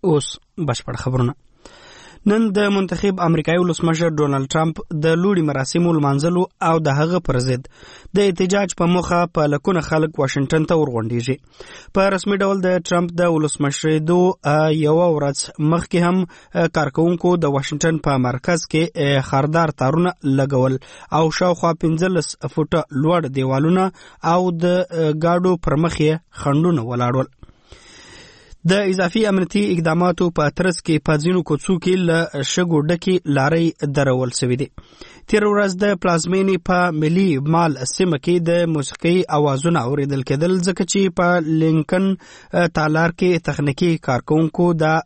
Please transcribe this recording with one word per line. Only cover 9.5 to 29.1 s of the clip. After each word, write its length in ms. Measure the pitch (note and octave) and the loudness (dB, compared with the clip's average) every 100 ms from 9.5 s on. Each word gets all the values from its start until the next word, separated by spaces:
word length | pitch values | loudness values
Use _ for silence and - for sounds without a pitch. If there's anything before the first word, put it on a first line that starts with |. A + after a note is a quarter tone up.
| C#3+ - F3+ | 0 0 -2
خلک 400 | C#3+ D#3 D#3 D#3 | 0 -2 -2 -2
واشنګټن 460 | C3+ D3 C3+ D#3+ D#3 | -2 0 0 0 2
ته 100 | E3+ | 2
ورغونډېږي. 600 | D3 A#2+ A2+ A#2+ A#2+ C3 - _ - - - | 0 -2 -4 -4 -4 -6 -8 _ -20 -20 -6
په 160 | - G3 | 0 2
رسمي 280 | F#3+ G3+ G3+ | 0 -2 0
ډول 240 | G3 G3 | 0 0
د 160 | F#3 F3+ | 0 0
ټرمپ 340 | E3+ F3 F3 | 0 -2 -2
د 100 | E3+ | 0
ولسمشرېدو، 1120 | F3 D#3+ D3+ - C#3+ C#3 D#3 D#3 D#3 F3 F3+ F#3 | 0 2 -2 -2 -2 -2 -2 0 2 2 2 0
آ، 240 | D3 D3+ D#3 | 0 2 2
یوه 400 | D#3 D3+ D#3+ F3 | 2 2 2 2
ورځ 420 | D3+ C#3+ C#3 - - | 2 -2 -4 -8 -2
مخکې 360 | D3+ E3 - F3+ | 0 0 0 0
هم، 300 | F3 F#3 F3 - - F3 | 2 2 -2 -8 -8 -2
آ، 120 | E3 | -2
کارکوونکو 640 | E3 D3+ C#3+ E3+ F3 F3 F3+ | 0 -2 0 0 2 0 0
د 100 | D3+ | 0
واشنګټن 520 | C#3 C3+ D3 E3 D#3+ | -2 -4 -2 -2 0
په 200 | D3+ C3+ | 0 0
مرکز 420 | B2+ B2 - F3 - | 0 -2 -2 -2 -2
کې، 280 | D#3 E3 - | -2 -2 -2
آ، 200 | C#3+ C#3 | 0 0
خاردار 480 | C3+ C#3 C#3+ D#3+ E3 | 0 0 0 0 0
تارونه 440 | - C3 D#3 F3+ - C#3+ | 0 0 2 0 -2 -2
لګول 520 | C3+ C3+ C#3 C3 C3 - - - | 0 2 2 0 0 -8 -20 -4
او 180 | D3 D#3+ | 0 0
شاوخوا 400 | - F3+ F3 E3+ | 2 0 2 0
پنځلس 640 | E3 E3 D#3+ F#3 F#3 D3 - C3+ | 0 -2 0 0 0 -2 -8 -6
فوټه 340 | - D3+ E3+ | -4 0 -2
لوړ 480 | D3+ C3+ D3+ F3 D3+ | -2 -2 0 0 0
دیوالونه 640 | C3+ C3 C3+ D#3 F3+ F#3 F#3 - - | -2 -2 0 2 2 0 -4 -20 -6
او 280 | D#3+ F3 F#3 | 0 0 0
د، 140 | E3+ F3 | 0 0
آ، 440 | F3+ F3+ E3+ D#3 | 0 -2 -2 0
ګاډو 440 | D#3 E3+ F3 F3+ F3 | 0 0 2 2 0
پر 120 | - C3+ | 0 0
مخ 260 | E3 - | 0 0
یې 180 | D3+ D#3+ _ | 0 0 _
خنډونه 500 | - D3 C#3 F3 D#3+ | -8 0 2 2 0
ولاړ 340 | A2+ B2 B2 B2+ | -2 -2 0 0
ول. 300 | C3 _ - _ _ - - - - - - - - - E3 | -4 _ -20 _ _ -20 -20 -20 -20 -20 -20 -20 -20 -6 0
د 80 | G3 G3+ | 2 2
اضافي 320 | F#3+ F3+ | 0 0